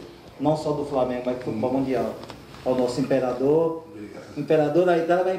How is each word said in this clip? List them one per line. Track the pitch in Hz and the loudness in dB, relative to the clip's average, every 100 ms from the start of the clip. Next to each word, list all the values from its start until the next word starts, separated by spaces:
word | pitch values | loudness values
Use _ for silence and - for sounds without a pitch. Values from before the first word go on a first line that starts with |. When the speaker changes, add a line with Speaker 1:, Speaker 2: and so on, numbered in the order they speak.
| - - - - | -12 -20 -20 -2
Speaker 1:
não | 139 156 | 0 0
só | 156 | 0
do | 143 131 | -4 -2
Flamengo, | 139 127 123 123 | 0 0 0 -2
mas | 123 | -4
pro | - | -4
futebol | 110 123 | -2 0
Speaker 2:
Hum. | 135 | 0
Speaker 1:
mundial. | 131 120 113 - - - - - | 0 0 -2 -6 -14 -16 -18 -6
Ao | 127 | -2
nosso | 127 123 - | 2 2 0
imperador, | 131 135 123 123 135 160 165 165 - | 0 2 0 0 2 4 2 -2 -12
Speaker 2:
Obrigado. | 107 104 - - 147 | -16 -14 -16 -12 -10
Speaker 1:
imperador | 143 156 147 165 180 | 2 4 4 4 4
da | 165 | 2
Itália, | 165 175 | 4 2
mas | 185 | 2